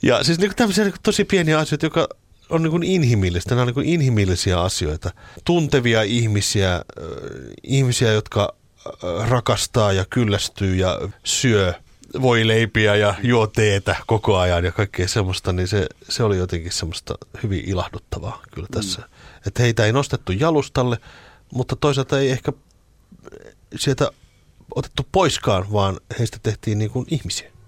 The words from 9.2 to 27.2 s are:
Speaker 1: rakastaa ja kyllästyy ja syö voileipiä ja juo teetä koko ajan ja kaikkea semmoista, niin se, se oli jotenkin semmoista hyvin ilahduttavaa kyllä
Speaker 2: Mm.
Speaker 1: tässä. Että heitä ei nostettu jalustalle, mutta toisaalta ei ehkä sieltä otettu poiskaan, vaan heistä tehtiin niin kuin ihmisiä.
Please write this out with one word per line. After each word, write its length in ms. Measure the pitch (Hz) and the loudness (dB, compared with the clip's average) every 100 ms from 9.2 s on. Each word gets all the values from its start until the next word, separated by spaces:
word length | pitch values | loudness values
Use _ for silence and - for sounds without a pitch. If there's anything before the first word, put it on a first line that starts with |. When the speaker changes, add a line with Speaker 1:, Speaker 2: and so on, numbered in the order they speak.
| 110 | 0
Speaker 1:
rakastaa 640 | 123 - 104 - 123 104 | 0 2 -2 0 2 2
ja 120 | 95 92 | 2 0
kyllästyy 640 | - 113 98 - - 98 92 | 0 0 0 -4 -2 -2 2
ja 240 | 92 - 101 - | 0 -2 -6 -10
syö 500 | - - 131 107 92 - - _ - 147 | -6 0 2 4 2 -2 -12 _ -10 0
voileipiä 760 | 127 117 113 110 113 113 107 104 | 2 4 4 4 2 2 4 4
ja 180 | 104 98 | 4 2
juo 240 | 120 120 107 | 2 4 2
teetä 500 | - 107 98 98 87 - | 2 2 2 0 -4 0
koko 320 | 113 - 92 | 0 2 2
ajan 260 | 90 87 | 2 2
ja 80 | 87 | 0
kaikkea 360 | - 101 - 90 | -2 -4 -2 -2
semmoista, 440 | 117 92 90 - | 0 -2 -2 -4
niin 160 | 90 90 | -2 0
se, 180 | 104 - - - | 0 -2 -6 -10
se 140 | - | -2
oli 160 | 113 95 | 0 0
jotenkin 340 | 92 87 82 | -2 -4 -6
semmoista 420 | - 82 - - - - - | -6 -6 -10 -10 -12 -12 -10
hyvin 220 | 107 95 - | -4 -4 -4
ilahduttavaa 720 | 92 - - _ 87 101 - - | -4 -6 -10 _ -10 -8 -12 -14
kyllä 140 | - 90 | -14 -8
Speaker 2:
Mm. 20 | - | -8
Speaker 1:
tässä. 220 | 98 92 - _ - - - | -6 -10 -12 _ -20 -12 -8
Että 160 | - | 0
heitä 240 | 120 117 110 | 0 2 2
ei 60 | |
nostettu 400 | 123 143 - - | 2 -2 -6 -4
jalustalle, 680 | 92 156 156 135 - 123 117 - - - - _ | 0 2 0 0 -2 -2 -2 -8 -20 -20 -20 _
mutta 220 | 123 127 - | -6 -4 0
toisaalta 440 | 151 139 131 139 | 0 0 0 0
ei 100 | 135 | 0
ehkä 220 | 127 - - _ _ _ _ _ - - - - _ _ - | 0 -4 -8 _ _ _ _ _ -20 -20 -20 -20 _ _ -4
sieltä 340 | - 127 147 - - _ _ _ - | -2 0 -2 -4 -20 _ _ _ -10
otettu 320 | - - - 131 | -8 -6 -8 -2
poiskaan, 600 | 190 170 - - 95 98 | 2 2 2 0 0 0
vaan 280 | 104 98 90 _ - | 0 0 -2 _ -4
heistä 200 | 113 - | -4 -4
tehtiin 360 | 117 101 - 107 | -6 -4 -4 -2
niin 120 | 107 | -2
kuin 160 | 127 127 | -4 -4
ihmisiä. 400 | 156 | -6